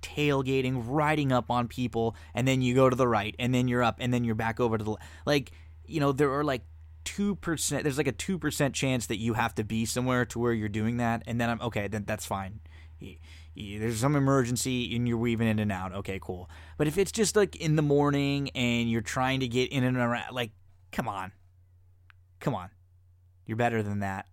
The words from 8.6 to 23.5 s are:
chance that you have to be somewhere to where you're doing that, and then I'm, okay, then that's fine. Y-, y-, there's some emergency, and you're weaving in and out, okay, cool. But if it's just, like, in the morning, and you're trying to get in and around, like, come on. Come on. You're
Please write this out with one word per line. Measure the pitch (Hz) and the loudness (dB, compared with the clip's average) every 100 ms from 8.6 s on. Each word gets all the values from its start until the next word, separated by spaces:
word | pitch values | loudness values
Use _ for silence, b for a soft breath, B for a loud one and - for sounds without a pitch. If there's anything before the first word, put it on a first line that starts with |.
| 139 | 0
chance | 113 139 127 110 | 2 0 0 -2
that | 110 | -2
you | 113 | 0
have | 110 117 | 0 0
to | - | -2
be | 104 110 | -2 -2
somewhere | 113 - 123 127 120 | -2 0 0 0 0
to | 117 | 0
where | 120 | 0
you're | 117 107 | 0 -2
doing | 104 110 120 | -2 0 0
that, | 120 113 - | 0 -2 -2
and | 117 | -2
then | 117 | 0
I'm, | 117 | 0
okay, | 120 110 101 | -2 -4 -4
then | 107 101 | -4 -4
that's | 107 - | -6 -4
fine. | 98 95 104 - B B B | -6 -6 -10 -16 B B B
Y-, | - - B B B - | -16 -16 B B B -12
y-, | 104 104 | -10 -4
there's | 110 113 | -2 0
some | 131 | 2
emergency, | 147 135 135 120 123 131 127 120 | 4 4 4 4 0 0 -2 -2
and | 117 120 | 0 0
you're | 117 | 2
weaving | 120 117 113 | 2 2 2
in | 107 | 2
and | 104 | 0
out, | 95 92 | -2 -4
okay, | 92 101 95 | -8 -8 -8
cool. | - 90 87 B B B | -8 -10 -10 B B B
But | 151 | -2
if | 151 | 2
it's | 196 | 0
just, | - 214 | 2 2
like, | 214 202 - | 4 2 0
in | 165 | 2
the | 151 | 2
morning, | 147 143 143 143 139 143 139 | 4 4 4 4 2 0 -2
and | - 123 120 117 | -2 0 2 2
you're | 117 | 0
trying | 113 - 131 131 | -2 -2 0 0
to | 131 | 0
get | 120 127 | 0 0
in | 139 | 2
and | 127 127 | 0 2
around, | 120 120 - | 0 0 -4
like, | 127 120 - - - - | -6 -6 -8 -20 -20 -12
come | - 120 | -4 -4
on. | 101 92 - - _ _ - - - - - _ - | -4 -8 -12 -20 _ _ -20 -20 -20 -20 -20 _ -6
Come | - | -4
on. | 110 90 - - - _ - _ _ | -2 -6 -16 -20 -20 _ -20 _ _
You're | - | -8